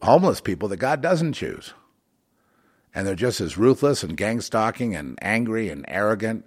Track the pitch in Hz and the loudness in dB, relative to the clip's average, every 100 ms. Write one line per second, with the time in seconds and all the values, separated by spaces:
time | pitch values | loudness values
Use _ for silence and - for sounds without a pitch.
0 | 110 156 185 98 - 90 104 95 131 147 | 6 6 6 0 -4 -4 -4 -2 -2 0
1 | 160 170 165 - - - - - _ _ | 0 0 0 -2 -6 -8 -14 -20 _ _
2 | _ _ _ _ _ _ _ _ _ 90 | _ _ _ _ _ _ _ _ _ -6
3 | 98 90 120 - 85 92 123 - 143 135 | -4 0 -2 0 -4 4 4 6 2 0
4 | 87 82 104 117 - 113 110 - 120 82 | -4 -4 -2 -2 -2 0 0 -2 -4 -4
5 | 67 - 98 113 117 113 101 71 - 92 | -8 -8 -2 0 0 -2 -4 -6 -6 -2
6 | 107 107 110 110 | 0 0 -2 -6